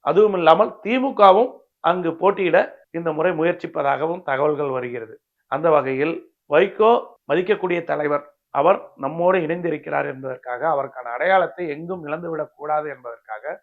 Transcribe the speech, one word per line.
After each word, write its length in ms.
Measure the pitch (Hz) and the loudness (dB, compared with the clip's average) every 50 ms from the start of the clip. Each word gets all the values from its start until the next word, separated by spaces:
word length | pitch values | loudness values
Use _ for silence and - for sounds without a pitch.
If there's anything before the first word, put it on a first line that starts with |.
| _ | _
அதுவும் 320 | 143 160 190 214 208 196 180 | 2 4 4 4 4 2 4
இல்லாமல் 360 | 165 160 165 175 220 - - - - | 6 6 6 6 4 0 0 -10 -6
திமுகவும் 640 | 196 240 262 254 277 - - 202 196 185 208 247 262 - - _ _ _ _ - 165 | -2 -2 -2 -2 -2 2 6 8 8 8 6 4 0 -2 -14 _ _ _ _ -2 0
அங்கு 220 | 180 185 175 165 165 - | 0 0 -2 -4 -4 0
போட்டியிட 400 | 180 196 196 196 190 170 156 185 - - - _ _ _ - 165 | 0 0 0 2 0 2 4 2 2 2 -8 _ _ _ -12 -6
இந்த 100 | 170 165 156 | -6 -4 -4
முறை 160 | 151 160 185 175 156 | 0 0 0 0 0
முயற்சிப்பதாகவும் 840 | 160 170 175 175 - - - 160 143 139 139 131 151 165 170 185 180 - | 0 0 -2 -2 -8 -8 -6 -2 -2 0 0 0 -2 -4 -6 -6 -4 -4
தகவல்கள் 460 | 135 131 143 151 151 143 147 139 127 | -2 0 0 0 0 -2 -4 -4 -4
வருகிறது. 400 | 127 123 123 120 120 113 110 110 _ _ _ _ _ _ _ | -6 -6 -8 -10 -12 -12 -14 -18 _ _ _ _ _ _ _
அந்த 140 | 139 143 156 165 156 | -6 0 2 4 2
வகையில் 380 | 147 135 131 135 131 147 160 - - - _ _ _ _ _ 147 | 4 2 0 -2 -2 -2 -2 -4 -6 -12 _ _ _ _ _ 2
வைகோ 380 | 156 196 196 - - 220 226 240 - - - - _ _ - | 2 2 2 2 2 4 4 4 2 0 -8 -20 _ _ -2
மதிக்கக்கூடிய 500 | 147 175 185 190 208 185 185 185 175 170 165 - | -2 -2 0 0 -2 -2 -2 -4 -4 -4 -2 -4
தலைவர், 320 | 151 147 151 147 147 143 - - _ _ _ _ - 139 | -4 -2 0 -2 -2 -2 -4 -10 _ _ _ _ -2 2
அவர் 200 | 143 175 196 - - - _ - 135 | 2 2 2 2 -2 -16 _ -8 -8
நம்மோடு 320 | 135 160 170 175 180 190 185 165 | -6 -4 0 2 2 2 2 0
இணைந்திருக்கிறார் 600 | 147 170 180 170 165 156 147 - 156 147 143 143 143 | -2 -4 -4 -4 -4 -6 -6 -6 -4 -4 -4 -4 -4
என்பதற்காக 500 | 135 131 135 131 127 123 _ 123 123 120 143 165 156 | -8 -10 -10 -12 -12 -10 _ -10 -8 -4 -2 -2 -2
அவருக்கான 360 | 139 135 135 - 131 123 120 120 | -2 -4 -6 -10 -14 -12 -10 -6
அடையாளத்தை 480 | 127 151 180 190 190 175 - - - 175 156 143 | -4 0 2 4 2 2 0 -4 -8 -8 -8 -8
எங்கும் 300 | 151 165 175 185 180 156 | -10 -8 -10 -10 -10 -8
இழந்துவிடக் 480 | 143 151 165 175 170 160 156 151 147 _ _ | -8 -8 -8 -8 -8 -8 -8 -8 -10 _ _
கூடாது 260 | 143 151 151 151 151 151 139 | -6 -4 -4 -4 -4 -6 -12
என்பதற்காக 600 | 127 123 120 117 - _ - 107 107 117 147 180 - | -12 -14 -16 -16 -16 _ -16 -16 -12 -12 -12 -14 -14